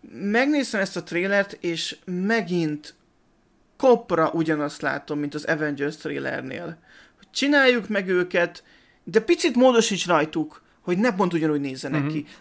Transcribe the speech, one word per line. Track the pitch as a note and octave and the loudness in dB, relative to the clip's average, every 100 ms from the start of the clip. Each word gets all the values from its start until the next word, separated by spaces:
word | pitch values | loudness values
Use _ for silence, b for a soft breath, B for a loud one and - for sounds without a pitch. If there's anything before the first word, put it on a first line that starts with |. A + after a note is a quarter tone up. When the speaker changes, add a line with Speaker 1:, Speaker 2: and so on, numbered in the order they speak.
| - | -20
Speaker 1:
Megnéztem | - G3 A3 C#4 D4+ B3 G#3 | -8 -2 0 2 0 0 -2
ezt | G3 F3 | -4 -6
a | |
trailert, | E3 F3 G3 G3+ G3 - | -6 -4 0 0 -2 -4
és | F3 E3 - - | -6 -4 -6 -10
megint | - F3+ G3 A3+ F3 F3+ D#3 D3+ - - _ _ _ _ _ _ _ - | -8 -4 0 0 0 0 0 -4 -10 -20 _ _ _ _ _ _ _ 0
kopra | C4 A#3 - E3 D#3+ | 4 4 4 0 2
ugyanazt | E3+ D#3 D3+ C#3+ - | 0 0 0 -2 -4
látom, | C#3+ C#3 - D3 | -4 -4 -6 -6
mint | D3 | -4
az | D3+ | -6
Avengers | D3+ D#3+ D3+ C#3 C#3+ D3+ | -4 -2 -2 -2 -4 -4
trailernél. | D3+ C#3 C3+ C#3 C3 - E3+ E3 b b b b _ | -8 -6 -6 -6 -8 -10 -12 -14 b b b b _
Csináljuk | - C#4 D4 C4 B3 F#3+ | -2 2 4 4 2 0
meg | G3+ F#3+ | -4 0
őket, | F3+ F3+ F3+ E3+ - _ b b b | 0 2 0 0 -4 _ b b b
de | - G#3+ | 0 0
picit | A3 E4+ E4 A#3+ | 2 2 2 6
módosíts | B3+ A#3 A3 F#3 F3 | 6 6 4 0 2
rajtuk, | D#3+ D#3 E3 D#3 - _ _ | 2 2 -2 -6 -8 _ _
hogy | - F3+ | -4 0
ne | A#3+ | 0
pont | F#3+ F#3+ | 2 0
ugyanúgy | E3 D#3 D3 | 2 0 0
nézzenek | C#3 C3 D3+ D3+ | -4 -6 -4 -4
Speaker 2:
Mhm. | C#3+ | -2
Speaker 1:
ki. | D#3 - B | -4 -8 B